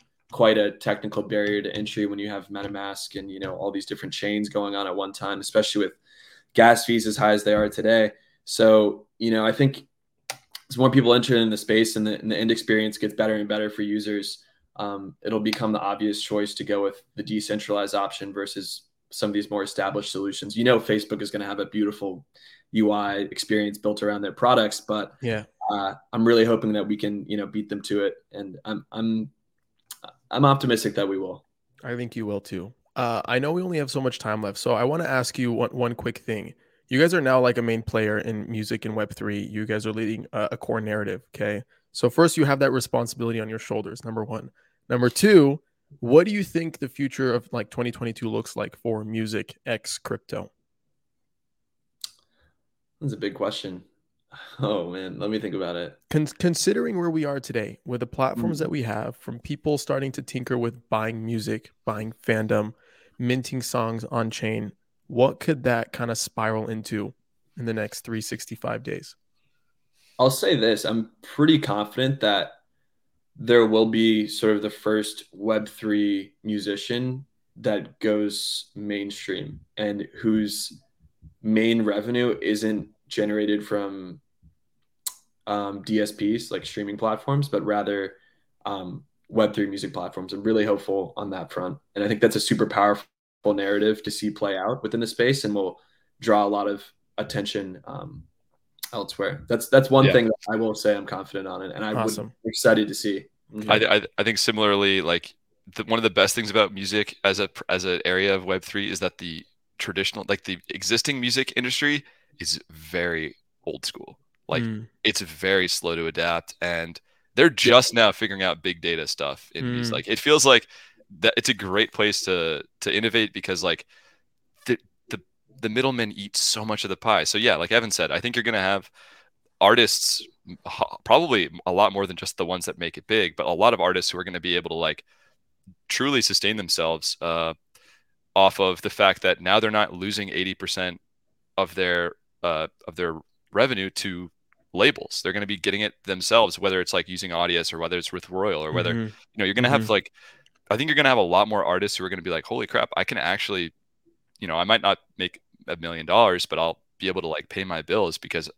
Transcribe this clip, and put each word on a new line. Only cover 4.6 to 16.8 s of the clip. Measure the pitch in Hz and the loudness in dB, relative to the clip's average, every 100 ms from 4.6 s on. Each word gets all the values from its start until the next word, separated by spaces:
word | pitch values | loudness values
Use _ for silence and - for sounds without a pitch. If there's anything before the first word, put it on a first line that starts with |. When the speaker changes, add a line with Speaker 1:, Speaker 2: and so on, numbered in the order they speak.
| 101 101 | -2 -4
Speaker 1:
on | 98 | -4
at | 92 | -4
one | 98 | -6
time, | - 98 98 | -6 -6 -6
especially | 98 110 107 104 92 | -2 0 2 2 -2
with | - _ - - - _ | -4 _ -20 -20 -20 _
gas | - 117 117 - | 8 8 8 4
fees | 117 107 | 0 0
as | 107 | 2
high | 107 | 4
as | 107 | 4
they | 107 107 | 4 2
are | 107 | 2
today. | 104 107 113 107 - _ _ - | 0 4 4 4 -2 _ _ -6
So, | - 110 110 104 - - - | 4 8 8 6 2 -8 -4
you | 113 | 0
know, | 110 110 | 2 2
I | |
think | 123 135 - - _ _ _ - - _ - - | 4 2 2 -12 _ _ _ -14 -14 _ -20 -8
as | 120 | 2
more | 131 | 4
people | 123 117 | 6 6
enter | 120 123 117 | 6 6 2
in | 113 | 2
the | 107 | 0
space | - 110 113 110 | 2 4 4 2
and | 107 | -2
the, | 104 | -4
and | 107 | -4
the | 98 | -2
end | 110 | 0
experience | 113 - 110 107 - | 0 2 2 0 -2
gets | 107 | -4
better | 101 110 107 | 0 0 0
and | 104 | -2
better | 107 107 | -2 -4
for | 104 | -4
users, | 104 104 104 104 98 - _ _ _ - | -4 -4 -4 -4 -6 -10 _ _ _ -10
um, | 104 98 98 - | -8 -8 -12 -12
it'll | 104 110 | -4 -2
become | 107 104 113 | -2 -2 0
the | 107 | -2
obvious | 98 101 107 101 | -2 -2 -2 -2
choice | - 104 101 - | -2 -2 -2 -4
to | |
go | - 101 | -4 -2